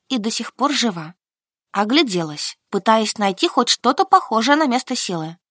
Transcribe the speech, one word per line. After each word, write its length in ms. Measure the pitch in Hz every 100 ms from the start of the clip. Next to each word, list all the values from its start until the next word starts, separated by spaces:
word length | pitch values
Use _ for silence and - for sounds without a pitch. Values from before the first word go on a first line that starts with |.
| -
и 80 | 254
до 140 | 214
сих 220 | - 226 -
пор 160 | 277
жива. 420 | 262 240 175 160 - _ _ _ _ _
Огляделась, 840 | - 208 285 277 180 160 151 - - _
пытаясь 460 | 202 202 220 214 -
найти 300 | 202 190 339
хоть 220 | - 240
что-то 340 | - 240 285 381
похожее 500 | 381 - 226 226 294
на 100 | 302
место 300 | 240 - 247
силы. 420 | - 170 160 170 _